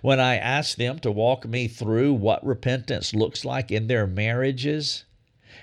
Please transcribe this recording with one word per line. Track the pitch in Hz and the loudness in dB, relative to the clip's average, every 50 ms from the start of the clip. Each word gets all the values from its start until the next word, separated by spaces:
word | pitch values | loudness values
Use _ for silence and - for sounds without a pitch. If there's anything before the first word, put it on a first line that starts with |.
When | - 127 135 131 | 2 2 4 4
I | 127 127 123 - | 4 4 2 2
ask | - 120 131 147 151 - - - | 0 0 -2 -2 -2 -4 -2 -2
them | 120 120 139 165 | -2 -2 -2 -2
to | - 117 | -2 -2
walk | 104 104 113 120 127 117 - 113 | 0 2 2 2 2 2 -2 -4
me | 117 127 123 110 | -4 -2 -2 -2
through | - - 117 104 110 117 135 143 139 | -4 -4 -2 0 2 4 4 4 4
what | 113 98 110 107 - - | 4 4 2 2 2 0
repentance | 139 120 - - 127 123 127 117 - 127 - - - - | -2 -4 -2 0 -2 -2 -2 -2 -4 -4 -4 -4 -2 0
looks | 107 110 - - - - | 0 0 0 0 -6 -6
like | 127 127 131 123 - | -4 -4 -4 -4 -2
in | 101 110 110 | -2 -2 0
their | 110 127 113 104 95 | 0 0 2 0 0
marriages, | 92 101 107 110 117 123 131 135 131 123 131 147 151 156 147 - - - - _ _ _ _ _ _ _ _ - - - | 0 -2 -2 0 0 0 0 0 -2 -2 -2 -2 -2 -2 -2 -4 -6 -8 -10 _ _ _ _ _ _ _ _ -20 -20 -20